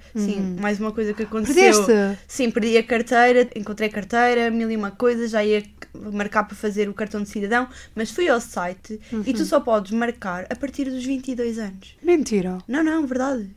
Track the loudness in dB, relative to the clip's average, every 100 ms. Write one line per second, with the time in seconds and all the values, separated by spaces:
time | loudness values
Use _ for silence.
0 | -10 -4 -2 -2 -4 -2 -2 -2 -2 -2
1 | -4 -4 -4 -4 0 6 8 6 6 4
2 | 4 -2 -10 -2 -2 0 2 2 2 -2
3 | 2 4 6 6 4 -2 -8 -4 -4 -4
4 | -2 2 4 4 2 0 -2 -2 -4 0
5 | 0 2 0 0 2 0 -2 -14 -20 -14
6 | -8 -4 -2 0 -2 -4 -6 -2 -2 -2
7 | -6 -4 -6 -6 -2 -2 -2 -8 -14 -8
8 | -6 -2 2 2 0 -6 -6 -8 -14 -16
9 | -8 -6 -4 -2 2 0 2 0 0 -2
10 | -2 -4 -8 -8 -8 -6 -6 -6 -6 -4
11 | -4 -4 -4 -4 -4 -4 -8 -10 -18 -6
12 | 2 2 4 0 0 -4 -4 0 0 0
13 | 0 -2 -2 -2 -6